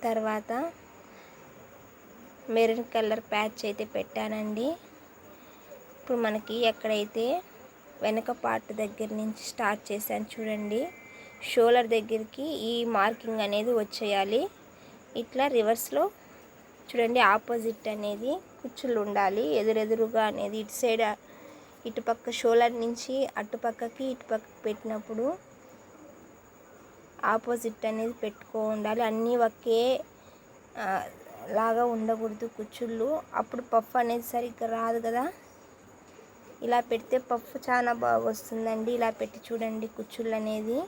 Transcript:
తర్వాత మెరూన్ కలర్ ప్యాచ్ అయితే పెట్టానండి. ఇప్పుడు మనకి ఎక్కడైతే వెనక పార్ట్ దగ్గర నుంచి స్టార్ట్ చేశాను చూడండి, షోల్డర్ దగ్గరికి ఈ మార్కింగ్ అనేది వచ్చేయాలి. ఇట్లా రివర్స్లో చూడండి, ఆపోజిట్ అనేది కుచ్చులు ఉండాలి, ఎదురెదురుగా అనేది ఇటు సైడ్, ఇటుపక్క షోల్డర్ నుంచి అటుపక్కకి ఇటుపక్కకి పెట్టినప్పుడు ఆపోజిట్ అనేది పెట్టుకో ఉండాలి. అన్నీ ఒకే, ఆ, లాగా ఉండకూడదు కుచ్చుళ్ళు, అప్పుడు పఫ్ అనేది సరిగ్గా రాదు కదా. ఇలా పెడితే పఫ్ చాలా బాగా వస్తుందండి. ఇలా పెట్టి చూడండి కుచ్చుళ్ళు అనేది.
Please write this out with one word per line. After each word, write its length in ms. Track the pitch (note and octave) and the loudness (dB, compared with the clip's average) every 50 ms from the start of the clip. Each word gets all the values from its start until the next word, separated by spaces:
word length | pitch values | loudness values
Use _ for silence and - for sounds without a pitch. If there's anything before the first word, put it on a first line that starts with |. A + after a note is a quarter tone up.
| - | 0
తర్వాత 460 | A#3+ A3+ A3 A3 A3 G#3+ G#3+ G#3+ - A3+ A#3+ D4 E4+ E4+ - - - - - - - - - - - - - - - - - - - - - - - - - - - - - - - - - - - A3+ | 0 0 0 0 0 -2 -2 -4 -4 -4 -4 -4 -4 -6 -10 -20 -20 -20 -20 -20 -20 -20 -20 -20 -20 -20 -20 -20 -20 -20 -20 -20 -20 -20 -20 -20 -20 -20 -20 -20 -20 -20 -20 -20 -20 -20 -20 -8 0 4
మెరూన్ 320 | A3+ A3+ A3+ A3+ A#3 A#3 A#3 - | 4 6 6 4 2 -2 -2 0
కలర్ 280 | A#3 A3 G#3+ A3 A3 - - - | 0 2 2 0 -2 -4 -2 0
ప్యాచ్ 280 | G#3 G#3+ A3 G#3+ - - G#3+ | 0 0 0 -4 -6 -6 -6
అయితే 180 | G3+ G#3 A3 G#3+ - - | -4 -4 -8 -6 -4 -6
పెట్టానండి. 680 | F#3+ - - A3 G#3+ G#3+ G#3+ G#3+ G#3+ G#3+ G#3+ G#3+ A#3 C#4 E4 F4 - - - - - - - - - - - - - - - - - - - - - - - - | -6 -4 -6 -6 -4 -4 -4 -4 -4 -4 -4 -2 -2 -2 -2 -4 -10 -20 -20 -20 -20 -20 -20 -20 -20 -20 -20 -20 -20 -20 -20 -20 -20 -20 -20 -20 -20 -20 -20 -20
ఇప్పుడు 180 | - - C4 A#3+ A#3 | -4 -2 0 0 2
మనకి 300 | G#3+ G#3+ G#3+ G#3+ - A3 A3+ A#3+ A3+ | 0 0 -2 -4 -4 -4 2 2 2
ఎక్కడైతే 540 | A3 - - A3 G#3+ G#3 G#3 G#3+ - A#3 A3+ A#3+ C#4+ F4 F#4 - - - - - - - - - - - - | 2 0 -2 -2 0 0 0 -2 -2 -2 -2 0 0 -2 -4 -8 -20 -20 -20 -20 -20 -20 -20 -20 -14 -4 -2
వెనక 280 | G#3 A3 A3+ A3 - B3 A#3+ | 0 0 0 -2 -4 -6 -4
పార్ట్ 300 | - A#3 A3+ A3 - - G#3+ G#3+ | -2 -2 -2 -2 -4 -6 -6 -4
దగ్గర 300 | G#3+ G#3 G#3 - A3 G#3+ G#3+ G#3+ | -4 -6 -4 -6 -6 -6 -4 -4
నుంచి 240 | G#3+ A3 G#3+ - - - | -4 -4 -6 -8 -10 -12
స్టార్ట్ 300 | - - A#3+ G3+ G#3 G#3 - - | -6 -2 0 0 0 -2 -4 -6
చేశాను 360 | G#3 G#3 G#3+ - A3 G#3 G#3+ G#3+ - | -6 -6 -4 -4 -4 -4 -4 -6 -8
చూడండి, 480 | - A3+ G#3+ G#3+ G#3+ G#3+ G#3 G#3 A3+ C#4 F4 - - - - - - - - - - - - | -8 -6 -4 -4 -4 -4 -2 -2 -2 -2 -2 -6 -12 -20 -20 -20 -20 -20 -20 -18 -14 -10 0
షోల్డర్ 360 | - - A3+ A#3 A#3+ A#3+ A#3+ A3+ A#3 | 6 6 8 10 8 8 6 6 2
దగ్గరికి 520 | A3+ G#3+ A3 A3 A3 A3 A3 - - C4+ D#4 D#4 C#4 G#3+ A3+ | 0 2 2 -2 -2 -2 -4 -8 -6 -4 -4 -4 -2 -2 -2
ఈ 20 | A#3 A#3 A#3 A#3 A3+ | 0 0 0 0 2
మార్కింగ్ 460 | G#3 G3 G#3+ A3+ - - A3+ A3+ A3 G#3 | 4 4 4 2 0 -6 -4 -2 0 0
అనేది 260 | G3+ G3+ G#3 G#3+ A#3 B3 A#3 | 0 0 0 2 2 2 2
వచ్చేయాలి. 600 | G#3+ G#3 - - A3+ G#3 G3+ G3 G3 G3 G#3+ B3 D#4+ G4+ - - - - - - - - - - - - - - | 2 0 -4 -4 -2 0 2 2 2 2 2 2 0 0 -6 -12 -20 -20 -20 -20 -20 -20 -20 -20 -20 -10 -8 -8
ఇట్లా 240 | A#3 - - B3+ C4+ C#4+ C4 | -8 -6 0 0 0 4 4
రివర్స్లో 480 | A#3 G#3+ G#3 A3+ A3+ - - - C#4 D#4+ G4+ - - - - - - - - - - - - - - - - | 4 4 4 2 2 0 -2 2 2 2 2 0 -6 -20 -20 -20 -20 -20 -20 -20 -20 -20 -20 -20 -20 -18 -8
చూడండి, 300 | - B3 A#3 A3+ A#3+ B3 A#3 G3 G3 | 0 2 2 4 6 6 8 8 6
ఆపోజిట్ 540 | A3 - - A#3+ A#3 A3 A3+ A3+ A3 - A3+ G#3+ | 6 2 0 -4 -2 -2 -4 -6 -6 -6 -6 -6
అనేది 380 | G#3 G#3 G#3 G#3 G#3 A3 B3+ D4 F#4 F#4+ - - - | -4 -4 -4 -4 -4 -2 -2 -2 -2 -4 -12 -20 -12
కుచ్చులు 360 | - C4 - - - C4 A#3+ A3 G#3 | -12 -12 -12 -6 -4 0 0 0 0
ఉండాలి, 400 | G#3 G3+ G3+ G3 F#3+ F#3+ G#3 B3 D4+ D4+ A3+ | 0 2 2 2 2 2 2 0 2 2 2
ఎదురెదురుగా 640 | G#3+ A3 A3 A3 G#3+ G#3+ A3+ A3+ A3+ A3 A#3 A3 A3 G#3+ | 2 2 2 2 2 2 2 2 2 2 2 2 2 2
అనేది 260 | G#3 - G3+ G3+ G#3 A3 G#3+ | 0 -2 -4 -4 -4 -6 -8
ఇటు 120 | G#3 - - | -6 -6 0
సైడ్, 240 | - A#3+ A3+ A3 A3+ G#3+ G#3 - - - - - - - - - - - - - - A#3+ | 2 2 4 4 4 2 0 -4 -8 -20 -20 -20 -20 -20 -20 -20 -20 -20 -20 -12 -12 -8
ఇటుపక్క 440 | A3 - A#3 - A3+ - - - A#3 - | -8 -6 -2 -2 -2 -2 -2 -8 -8 2
షోల్డర్ 360 | - A#3 A#3 A#3 A#3+ A#3+ A#3+ A#3+ A3+ | 4 6 8 8 8 6 4 0 -2
నుంచి 320 | A#3 A#3+ A#3 - - B3+ C4+ C#4 - - - | -4 -4 -4 -6 -4 -2 0 0 -2 -2 -6
అటుపక్కకి 640 | G#3 G#3+ - A3+ - A#3+ A3 - A#3+ A#3 A#3 - C4+ C4+ B3+ | -6 -6 -8 -4 -4 -4 -4 -4 -8 -8 -6 -6 -6 -6 -6
ఇటుపక్కకి 440 | B3+ - - A3+ G#3+ A3 - - - - | -6 -4 -4 -4 -4 -4 -8 -20 -8 -4
పెట్టినప్పుడు 600 | A3 G#3 G#3+ - A3 A3 G#3+ G#3+ - A3+ A3 A3+ C4+ E4+ F#4+ - - - - - - - - - - - - - - - - - - - - - - - - - - - - - - - - - - - - - - G#3 | -4 -4 -4 -6 -8 -6 -6 -8 -8 -6 -2 -2 -2 -2 -4 -8 -20 -20 -20 -20 -20 -20 -20 -20 -20 -20 -20 -20 -20 -20 -20 -20 -20 -20 -20 -20 -20 -20 -20 -20 -20 -20 -20 -20 -20 -20 -20 -20 -20 -16 -4 0 0 0
ఆపోజిట్ 540 | A3+ - A#3+ A#3+ A#3 A#3 A3+ A3 - - A3 | 0 0 -2 -4 -2 -2 -6 -6 -4 -4 -4
అనేది 240 | A3 A3 A3 A#3 A#3+ A#3+ - | -2 -2 -4 -4 -4 -4 -6
పెట్టుకో 360 | G#3+ G#3 - - - - A3 A3 G#3+ A3 | -6 -6 -8 -20 -8 -4 -2 -2 0 -2
ఉండాలి. 280 | G#3+ G#3 G#3+ G#3+ A3+ A#3+ A3 | -2 -2 -2 0 0 0 0
అన్నీ 240 | A3 A3 A3+ A#3 A#3+ A#3+ A#3 A3+ | 2 0 0 0 2 4 2 2
ఒకే, 340 | A3+ - - A#3+ A3+ A3+ A#3 B3 C4 - - - - - - - - - - - - - - - - - A3 | 2 -2 0 2 2 4 4 4 2 0 -2 -8 -16 -20 -20 -20 -20 -20 -20 -20 -20 -20 -20 -18 -10 -6 -2
ఆ, 20 | F#3+ F#3+ F#3 - - - - - - - - - F3+ - G#3 | -2 0 -2 -2 -4 -12 -18 -20 -20 -18 -16 -10 -2 0 2
లాగా 260 | A3 A3+ A3+ A#3 A#3+ A#3+ A#3 | 2 2 4 4 4 2 2
ఉండకూడదు 540 | A3+ A3 A3 A3+ A3 A3+ A3 G#3 G#3+ A#3 A3+ - - | 0 0 0 0 0 0 -6 -6 -4 -8 -10 -6 -8
కుచ్చుళ్ళు, 500 | G#3+ G#3+ - - A#3+ A#3 A3+ A3+ A3+ C4 D4+ D#4 - - - - | -10 -10 -6 -8 -6 -4 -2 -2 0 0 0 -2 -4 -4 -2 -2
అప్పుడు 240 | A3 - - A#3+ B3 - - | -2 -2 -4 -10 -6 2 2
పఫ్ 240 | A3+ A3 A3 - B3+ A#3+ | 2 2 2 0 0 2
అనేది 240 | A#3 A#3 A#3+ A#3 - - | 2 0 -2 -4 -2 -4
సరిగ్గా 360 | A#3+ A#3+ B3 A#3 - A#3 A3+ A3+ A3+ | -2 -4 -4 -6 -4 -4 -4 -2 -2
రాదు 240 | A3+ A3+ A#3 A#3 A3+ A3+ | -2 0 0 0 0 0
కదా. 180 | A3+ A#3+ B3+ D#4+ F#4+ - - - - - - - - - - - - - - - - - - - - - - - - - - | 0 0 -2 -2 -4 -10 -18 -20 -20 -20 -20 -20 -20 -20 -20 -20 -20 -20 -20 -20 -20 -20 -20 -20 -20 -20 -20 -20 -18 -10 -2
ఇలా 120 | A#3 A#3+ A#3+ A#3+ - | 2 2 2 2 2
పెడితే 280 | A#3+ A3+ A3+ - - B3+ B3+ - | -2 -4 -2 0 0 0 0 0
పఫ్ 200 | B3 A#3 A#3+ - - C4+ - | -4 -4 -4 -6 -12 -10 -2
చాలా 260 | - B3 B3 B3 A#3+ A#3+ A#3 A#3 | 0 2 2 4 2 0 2 2
బాగా 180 | A#3+ A#3+ A3+ A3+ A3+ | 4 4 4 4 2
వస్తుందండి. 640 | A3 G#3+ - - - A3+ A3+ A3+ A3+ A3 A3 A3 B3 A#3 | -2 -2 -6 -8 -6 -4 -2 -2 -2 -2 -2 -2 0 2
ఇలా 120 | A#3 A3+ A3 - | 0 0 0 -2
పెట్టి 180 | A3+ G#3+ - A3+ - - | -6 -8 -8 -14 -12 -8
చూడండి 400 | A#3 A#3 A3+ A3+ A3 A3 A3 A3+ - | -6 -4 -4 -4 -4 -4 -6 -8 -8
కుచ్చుళ్ళు 400 | - G#3+ - - - A#3 A3+ A3 A3 | -10 -12 -12 -8 -6 -4 -2 -2 -2
అనేది. 380 | G#3+ G#3+ G#3+ G#3+ G#3+ G#3+ A#3 C4+ F4 | -2 -2 -4 -4 -2 -2 -2 -2 -2